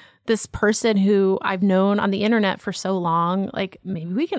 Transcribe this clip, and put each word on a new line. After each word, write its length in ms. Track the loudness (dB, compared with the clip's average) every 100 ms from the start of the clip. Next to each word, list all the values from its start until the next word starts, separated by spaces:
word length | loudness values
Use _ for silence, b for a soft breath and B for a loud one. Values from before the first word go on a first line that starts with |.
| B B -2
this 180 | -2 -4
person 500 | -2 0 2 2 2
who 420 | 4 4 2 0
I've 220 | -2 0
known 360 | 2 2 2 2
on 120 | 0
the 100 | 0
internet 380 | 0 2 0 -2
for 100 | -6
so 240 | -6 -4 -2
long, 520 | 0 0 0 0 -4
like, 260 | -6 -8 -8
maybe 300 | -10 -8 -6
we 140 | -4
can 100 | -4